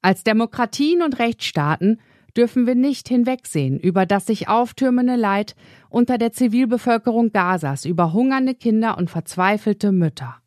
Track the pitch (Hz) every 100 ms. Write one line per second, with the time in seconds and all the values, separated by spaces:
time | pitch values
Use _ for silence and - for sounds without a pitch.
0 | 185 185 - 220 226 - 226 - 294 349
1 | 330 254 233 226 - - 147 156 190 226
2 | _ _ _ - 240 254 233 247 269 262
3 | - 247 240 262 - 156 135 135 180 185
4 | 185 202 - 214 - 220 240 - 262 247
5 | 247 247 214 196 214 - - - _ 226
6 | 240 247 233 - 254 233 254 240 - 226
7 | 233 226 233 208 180 185 151 139 151 175
8 | 170 180 262 269 262 254 240 220 226 -
9 | 175 170 - - 185 208 214 202 208 190
10 | 165 - 127 -